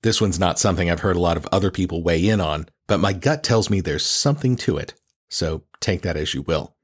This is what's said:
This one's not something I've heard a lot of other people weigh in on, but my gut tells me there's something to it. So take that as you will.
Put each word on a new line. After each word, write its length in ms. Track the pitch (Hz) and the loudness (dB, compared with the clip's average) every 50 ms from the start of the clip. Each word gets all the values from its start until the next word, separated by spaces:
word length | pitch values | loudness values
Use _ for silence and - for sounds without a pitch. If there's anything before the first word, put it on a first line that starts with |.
This 180 | - 113 110 - | 2 2 2 2
one's 200 | 110 101 85 82 | 2 2 2 2
not 180 | 95 87 82 - | 2 0 2 2
something 320 | - 107 90 82 90 85 | 2 2 2 2 2 0
I've 120 | 85 82 | 0 0
heard 120 | - 101 90 | 0 0 2
a 60 | 87 | 2
lot 160 | 87 85 85 | 2 2 2
of 100 | 80 71 - | 0 -2 0
other 180 | - 98 95 95 | 0 2 2 0
people 320 | - - 92 85 85 85 | 0 -2 -4 -2 -2 -2
weigh 260 | 82 87 82 82 87 104 | 0 2 2 2 2 2
in 120 | 110 104 | 2 2
on, 260 | 90 78 76 76 78 - _ _ _ - | 0 -2 -2 -4 -6 -10 _ _ _ -2
but 100 | 104 90 | 0 0
my 140 | 90 98 | 2 0
gut 320 | 101 92 - 147 156 147 - | -2 0 0 0 0 0 0
tells 260 | - 123 110 107 - | 2 2 2 2 2
me 100 | 104 95 | 0 0
there's 240 | 85 85 71 78 - | 0 -2 -2 -2 -2
something 520 | - - - - 147 143 147 - 127 127 | -2 -2 0 0 0 0 2 0 0 0
to 200 | 117 - - 87 | 0 0 -2 0
it. 160 | 71 71 - - _ _ _ _ _ _ _ | -2 -4 -8 -12 _ _ _ _ _ _ _
So 320 | - - 87 80 78 78 _ _ - _ | -6 -4 -4 -2 -4 -6 _ _ -12 _
take 240 | - - 95 85 | -2 -2 -2 -2
that 140 | - 90 80 | -2 -4 -2
as 180 | 78 78 - - | -2 -4 -4 -4
you 80 | 67 | -6
will. 320 | 71 - 80 76 - - _ _ | -2 -2 -2 -2 -2 -6 _ _